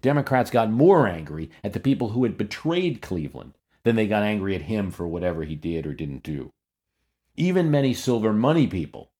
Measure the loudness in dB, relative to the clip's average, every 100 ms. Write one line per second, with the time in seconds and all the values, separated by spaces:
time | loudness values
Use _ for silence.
0 | 2 2 2 2 2 2 2 4 6 6
1 | 4 0 -8 -10 -10 -8 -8 -2 0 0
2 | 0 0 0 0 -6 -4 -2 0 -2 -4
3 | -6 -6 -6 -10 -18 _ _ _ 0 2
4 | 2 2 2 0 -2 -4 -4 -4 -4 -4
5 | -6 -4 -4 -4 -6 -8 -6 -4 -6 -8
6 | -8 -8 -8 -8 -8 _ _ _ _ _
7 | _ _ _ -4 0 2 2 2 2 0
8 | 0 0 2 2 4 4 2 0 -8 -10
9 | -20 _